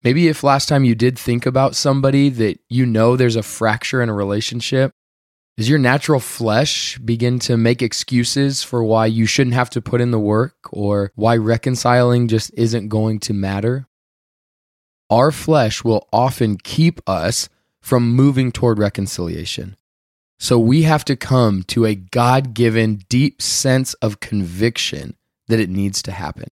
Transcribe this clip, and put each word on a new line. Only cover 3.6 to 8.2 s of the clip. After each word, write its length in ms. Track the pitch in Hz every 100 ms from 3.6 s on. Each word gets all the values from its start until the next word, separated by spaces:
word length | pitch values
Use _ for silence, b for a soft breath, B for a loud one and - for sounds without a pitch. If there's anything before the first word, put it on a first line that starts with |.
| 110 110 - 131
in 80 | 120
a 40 |
relationship, 800 | 104 98 101 - 120 - 135 135 _ _ _ _ _ _ -
does 140 | 113
your 80 | 151
natural 420 | 127 139 - 143
flesh 760 | - - 113 107 151 - - 127
begin 400 | 113 117 123 123
to 200 | - 117
make 260 | 113 123
excuses 800 | 117 - - 123